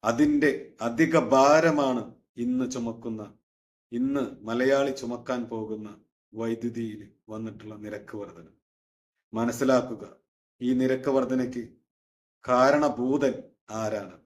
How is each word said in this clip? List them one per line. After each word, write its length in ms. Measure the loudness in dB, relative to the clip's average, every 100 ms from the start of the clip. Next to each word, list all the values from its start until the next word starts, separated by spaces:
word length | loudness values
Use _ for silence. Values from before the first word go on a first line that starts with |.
അതിന്റെ 460 | 0 2 4 4 2 0 -8 _
അധിക 380 | -6 0 2 4
ഭാരമാണ് 840 | 4 6 8 8 6 2 0 -2 -6 -16 _ -8
ഇന്ന് 340 | -4 -2 -2
ചുമക്കുന്ന, 520 | -4 -8 -8 -10 -10 -12 -18 _ _ _ _ _
ഇന്ന് 320 | -4 -2 -2 -4 -8 -6
മലയാളി 440 | 0 2 2 0 -4
ചുമക്കാൻ 400 | -8 -10 -6 -6 -4
പോകുന്ന 400 | -8 -6 -8 -10 -16 _ _ _
വൈദ്യുതിയിൽ 680 | -8 -4 -4 -6 -6 -8 -10 -18 _ _
വന്നിട്ടുള്ള 460 | -10 -10 -12 -16
നിരക്ക് 420 | -14 -12 -12 -12 -14
വർധന. 300 | -14 -16 -20 _ _ _ _ _ _ _ _
മനസ്സിലാക്കുക, 720 | -4 -2 0 4 4 2 -8 -14 -20 _ _ _ _
ഈ 120 | 0
നിരക്ക് 380 | 2 2 0 2
വർധനയ്ക്ക് 540 | 0 0 -2 -2 -6 -12 _ _ _ _ _ _ _
കാരണഭൂതൻ 920 | 0 4 6 6 2 0 0 2 2 0 -10 _ _
ആരാണ്? 460 | -6 -4 -4 -8 -16